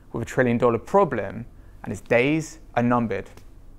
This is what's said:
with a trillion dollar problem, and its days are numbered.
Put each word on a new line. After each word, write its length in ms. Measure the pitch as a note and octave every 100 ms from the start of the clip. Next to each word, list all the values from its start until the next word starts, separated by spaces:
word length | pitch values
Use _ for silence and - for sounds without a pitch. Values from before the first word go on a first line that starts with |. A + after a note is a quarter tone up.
| -
with 120 | -
a 20 | A2+
trillion 320 | - B2 A#2
dollar 200 | B2 A2+
problem, 680 | - G3 F3 A#2 G2 A2+ A#2 - - -
and 60 | -
its 120 | G#2+
days 560 | - A#2+ C3+ D#3+ D#3 - - A#2+
are 60 |
numbered. 480 | A#2+ B2 A2+ F#2+ - - - - -